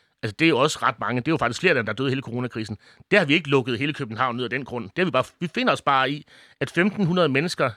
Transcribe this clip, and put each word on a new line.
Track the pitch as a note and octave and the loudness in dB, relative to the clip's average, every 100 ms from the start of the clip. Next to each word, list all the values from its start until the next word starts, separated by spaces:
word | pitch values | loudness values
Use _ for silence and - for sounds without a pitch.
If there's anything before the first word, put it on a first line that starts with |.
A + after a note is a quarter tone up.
| _ _ | _ _
Altså, | A2+ - | -10 0
det | E3 | 2
er | |
jo | A#2+ | 4
også | D3+ - | 2 2
ret | A#2+ B2 | -2 -2
mange. | G#2 B2 | -4 -2
Det | C3+ | -2
er | |
jo | D#3+ | 0
faktisk | A#2+ A#2+ | 0 0
flere, | F#3 | 0
der | C3+ A2 | 2 0
er | |
døde | G#2 C3+ | -2 -2
i | |
hele | C3+ | -2
coronakrisen. | B2 A#2+ B2 A#2 A2 G#2+ _ _ _ | -6 -6 -6 -8 -8 -10 _ _ _
Det | G3+ | 2
har | D3 | 4
vi | |
ikke | E3 C#3+ | 2 4
lukket | C#3 B2 A2+ | 2 2 -2
hele | D3 | -4
København | C#3+ A#2 A2 C3 A#2 | -4 -8 -2 -2 -2
ned | |
af | A#2+ | -4
den | B2+ B2 | -6 -6
grund. | A#2+ | -10
Det | F#2 - | -8 -2
har | F3+ | 0
vi | |
bare, | C3 - _ | 0 -2 _
vi | F3 A#3 | -6 -2
finder | B3+ | 0
os | C#3 | 0
bare | - C3+ C3 | 2 2 2
i, | D3+ - - - _ | -2 -10 -20 -20 _
at | C3+ | -2
femten | E3+ G3+ G3+ E3+ | 2 2 2 2
hundrede | F3+ D#3 | 4 4
mennesker | C3+ E3+ - C3+ | 2 0 -2 -2